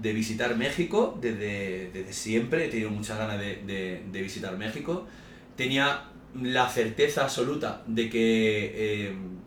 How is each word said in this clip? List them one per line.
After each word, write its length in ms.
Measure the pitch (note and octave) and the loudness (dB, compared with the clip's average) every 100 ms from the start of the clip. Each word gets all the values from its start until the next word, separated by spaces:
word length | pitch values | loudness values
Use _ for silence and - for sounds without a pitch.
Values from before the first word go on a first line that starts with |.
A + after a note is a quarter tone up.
de 120 | A2 | -2
visitar 420 | A2 G#2+ A2 A#2+ A#2 | 0 0 0 2 2
México, 600 | C#3 - - G3+ A#3+ - | 0 0 2 4 2 2
desde, 680 | A#2 G2+ G#2 G2+ G2 F#2 F#2 | -2 -2 -2 -2 -2 -4 -6
desde 220 | F#2+ F#2+ | -8 -8
siempre 520 | G2+ A2 A2+ B2+ D#3+ D3+ | -6 0 2 2 0 0
he 40 | |
tenido 200 | A2+ G#2+ | 0 -2
muchas 280 | G#2 G#2+ G#2+ | -2 -4 -2
ganas 200 | A2 G#2 | -2 -2
de, 240 | G2+ F#2+ G2 | -4 -6 -6
de, 380 | G2 F#2 F2+ G2 | -4 -4 -6 -8
de 120 | F#2+ | -6
visitar 360 | F#2+ G2+ F#2+ F#2+ | -6 -6 -6 -4
México. 500 | G#2+ B2 - F3 - - - - - - | -6 -4 -4 -6 -6 -16 -20 -20 -18 -4
Tenía 480 | B2+ C3+ C#3+ - - - - C3 | 0 4 2 2 -4 -18 -14 -6
la 280 | B2+ B2+ B2 | 0 4 4
certeza 540 | B2 A2 A2 D3 D3 | 4 2 4 2 4
absoluta 600 | C3 - B2 D3+ A2+ - - | 0 2 0 0 -2 -4 -2
de 240 | A2+ A2+ | 0 2
que, 640 | A2+ A2+ A2 A2 G#2 G2+ - G#2+ G#2 G2+ | 4 6 6 6 4 0 0 0 0 -2
eh, 60 | F#2+ F#2 F2+ | -6 -8 -10